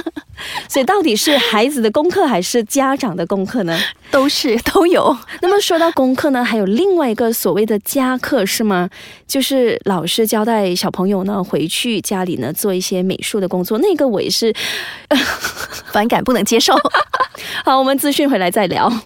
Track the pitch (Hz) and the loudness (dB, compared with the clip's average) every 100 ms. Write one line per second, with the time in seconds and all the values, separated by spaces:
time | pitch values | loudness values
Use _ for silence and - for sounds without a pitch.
0 | 330 - - - - - - 277 262 403 | -10 -12 -18 -16 -12 -12 -4 -2 2 2
1 | 320 214 320 277 - 208 247 294 220 294 | 2 2 2 2 2 2 2 2 0 2
2 | 339 359 311 185 180 240 220 277 262 269 | 2 2 2 2 0 0 0 0 0 0
3 | 240 170 170 196 185 254 170 165 - - | -2 -4 -4 -2 -2 -2 -2 -2 -4 -8
4 | - 277 277 - 285 233 - 403 349 294 | 0 2 2 0 0 0 2 2 4 4
5 | - 254 - - 359 403 - 330 330 302 | 2 0 -6 -4 2 2 2 2 2 2
6 | 262 262 302 254 233 220 190 226 392 349 | 0 2 0 0 0 0 0 2 2 2
7 | 262 214 226 233 196 170 220 208 - 277 | 0 0 -2 0 0 0 0 -2 -2 -2
8 | 254 254 - 269 196 - 220 180 180 - | 0 -2 -2 0 0 0 0 0 -2 -6
9 | - - - 269 247 269 233 - - 180 | -20 -20 -6 -2 0 2 2 0 -2 -2
10 | 165 - 220 220 214 226 190 175 185 - | -2 0 0 0 0 0 0 -2 -4 -2
11 | 190 196 196 208 185 143 160 - 247 202 | 0 0 -2 -4 -2 -2 -2 -4 -2 -4
12 | - 190 185 131 123 180 208 185 180 185 | -2 -4 -4 -4 -6 -4 -2 -2 -2 -2
13 | 185 - - 214 185 185 180 220 403 311 | -2 -2 -4 -4 -2 -2 -2 0 2 2
14 | 269 190 - - 226 - - - - - | 2 0 -2 0 0 -2 -6 -8 -10 -10
15 | - 285 - - - - - - - 208 | 0 0 0 -4 -8 -10 -12 -14 -4 0
16 | 226 226 220 226 208 339 - 571 - - | 2 0 2 0 2 2 4 4 2 0
17 | 605 - 539 - - - - 262 262 277 | -2 -2 -4 -6 -10 -4 2 2 4 2
18 | 294 277 277 220 180 220 185 - - 226 | 0 2 2 2 2 2 0 2 0 0